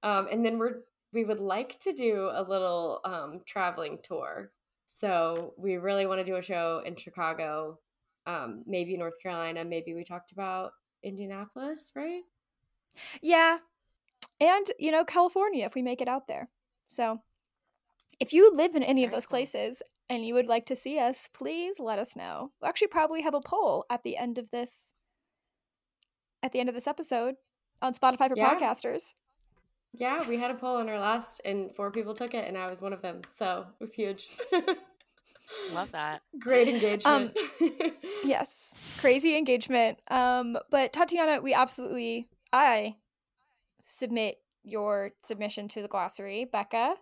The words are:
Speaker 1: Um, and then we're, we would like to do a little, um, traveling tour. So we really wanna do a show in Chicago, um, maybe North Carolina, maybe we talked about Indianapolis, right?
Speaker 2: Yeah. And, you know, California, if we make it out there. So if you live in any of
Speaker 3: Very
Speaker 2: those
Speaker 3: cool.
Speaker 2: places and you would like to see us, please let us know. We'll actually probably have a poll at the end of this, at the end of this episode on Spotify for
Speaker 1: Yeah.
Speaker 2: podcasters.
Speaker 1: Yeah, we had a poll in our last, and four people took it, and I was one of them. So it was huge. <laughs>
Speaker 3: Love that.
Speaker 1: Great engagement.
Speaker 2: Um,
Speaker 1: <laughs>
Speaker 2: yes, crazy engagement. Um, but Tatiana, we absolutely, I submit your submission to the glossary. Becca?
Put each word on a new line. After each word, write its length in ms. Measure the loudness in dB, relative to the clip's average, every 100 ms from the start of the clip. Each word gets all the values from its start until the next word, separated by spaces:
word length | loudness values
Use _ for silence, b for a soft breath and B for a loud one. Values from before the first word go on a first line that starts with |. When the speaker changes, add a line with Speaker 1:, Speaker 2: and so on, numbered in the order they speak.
Speaker 1:
Um, 240 | 2 0 2
and 140 | 0 0
then 140 | 2
we're, 220 | -2 -2 -14 _ _
we 120 | -2
would 160 | 0 0
like 400 | 0 -2 -4 -6
to 120 | -6
do 380 | 0 0 0 0
a 120 | -2
little, 580 | -2 0 0 0 -2 -4
um, 380 | -6 -6 -8 -12 -10
traveling 500 | -2 -2 -2 -8 -8
tour. 480 | -8 -8 -6 -10 -12 _ _ _ _
So 680 | -6 0 2 2 0 -6 -6
we 200 | -4 -2
really 280 | 0 0 0
wanna 180 | 0
do 120 | -2 -4
a 80 |
show 400 | -4 -2 -2 -2 -6
in 100 | -12
Chicago, 840 | -14 -6 -4 -2 -4 -4 -6 -12 _ _ _ _ -8
um, 360 | -8 -8 -12 -6
maybe 280 | -4 -2 -4
North 240 | -6 -8
Carolina, 420 | -8 -6 -6 -6 -6
maybe 300 | -6 -6 -10
we 80 |
talked 280 | -10 -14 -14
about 420 | -10 -6 -6 -6 _ _ _
Indianapolis, 920 | -12 -10 -10 -10 -12 -10 -10 -10 -12 -10
right? 260 | -8 -8 -12 _ _ _ _ _ _ B B B
Speaker 2:
Yeah. 340 | 4 8 8 4 _ _ _ _ _ _ -8 _
And, 280 | 6 6 4 -2
you 140 | 2
know, 120 | 2
California, 640 | 4 4 4 4 2 0 -2
if 80 |
we 80 | -2
make 200 | -4 -2
it 60 | -2
out 200 | -2 -4
there. 220 | -10 -10 _ _ _ _
So 360 | -4 -2 -2 _ _ _ _ _ _ _ _ _ _
if 140 | 2
you 200 | 10 10
live 220 | 10 4 4
in 80 |
any 200 | 2 2
of 60 | 2
Speaker 3:
Very 80 | 0
Speaker 2:
those 80 | -2
Speaker 3:
cool. 60 | -2
Speaker 2:
places 440 | -2 -4 -6 -6 -14 _ _
and 160 | -6 0
you 80 |
would 120 | 2 4
like 180 | 2 0
to 100 | -6
see 240 | -4 0
us, 300 | 0 0 -10
please 460 | -10 -6 -4 -6 -6
let 180 | -4 -4
us 180 | -6 -8
know. 340 | -10 -8 -10 _
We'll 60 | -4
actually 200 | 0 0
probably 320 | 2 2 2
have 120 | 0
a 60 | -2
poll 460 | -2 0 2 2 -2
at 140 | -6
the 140 | -4 -6
end 200 | -4 -6
of 140 | -6
this, 420 | -8 -8 -10 -14 _ _ _ _ _ _ _ _ _ _ _ _ _ _ _
at 80 | -4
the 80 | -2
end 80 | -2
of 80 | -2
this 100 | -4
episode 500 | -6 -2 -2 -2 -4 _ _ _ _
on 120 | -4
Spotify 340 | 4 4 6 2
for 80 | 6
Speaker 1:
Yeah. 240 | 4 6
Speaker 2:
podcasters. 560 | 2 0 -4 -6 -8 -18 _ _ _ _ _ _ _
Speaker 1:
Yeah, 340 | -6 -2 -2 -2
we 100 | -2
had 140 | -2
a 40 | -4
poll 240 | -2 -2
in 100 | -2
our 100 | -2
last, 420 | 0 0 -4 -10 -4
and 280 | -4 -4
four 180 | -6 -6
people 220 | -4 -6
took 200 | -6 -6
it, 120 | -4 -6
and 100 | -6
I 100 | -8
was 120 | -8
one 100 | -8
of 80 | -8
them. 200 | -8 -10 -14
So 280 | -6 -4 -4 -6 _
it 20 |
was 100 | -14
huge. 340 | -6 -6 -6 -12 -12 0
<laughs> 1160 | 0 2 -2 -4 _ _ _ _ _ -16 -12 -8
Speaker 3:
Love 220 | -6 -6
that. 280 | -6 -6 -6 _ -12
Speaker 1:
Great 280 | 4 6 6
engagement. 720 | 6 2 2 4 4 4 -2 -4 0
Speaker 2:
Um, 300 | 0 0 -4 -4 -12
Speaker 1:
<laughs> 120 | -6 0
Speaker 2:
yes, 720 | 0 -2 -8 -12 -12 -12 0
crazy 380 | 4 6 6 2
engagement. 600 | 4 2 2 2 2 0 -2
Um, 480 | 2 4 2 0 -6 0
but 220 | 2 2
Tatiana, 480 | 2 2 4 2 2
we 120 | 2
absolutely, 760 | 4 4 0 -6 -6 -4 -6 -8 _ _
I 460 | 4 6 4 0 -8 _ _ _ _ _ _ _ _
submit 540 | -14 -6 -4 0 -2 -4 _ _
your 480 | -8 -4 0 0 -2 _
submission 440 | -12 -8 -6 -8 -10
to 120 | -10
the 60 | -6
glossary. 560 | -4 -4 -6 -8 -8 -4
Becca? 500 | -4 -2 0 0 -2